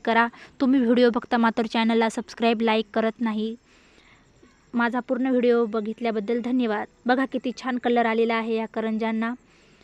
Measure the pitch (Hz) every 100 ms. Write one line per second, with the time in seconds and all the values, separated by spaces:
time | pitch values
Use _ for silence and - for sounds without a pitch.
0 | - 226 233 - - - 254 269 233 247
1 | 240 233 - 240 226 233 226 233 226 226
2 | 226 240 - - 233 226 226 220 220 226
3 | 220 - 226 214 220 233 _ _ _ _
4 | _ _ _ _ _ _ _ 240 233 247
5 | - 247 262 247 240 233 226 220 214 220
6 | 233 220 202 240 240 254 233 214 214 _
7 | 233 262 262 262 254 - 254 247 240 240
8 | 226 226 226 226 226 220 220 226 220 220
9 | 226 220 226 247 _ _ _ _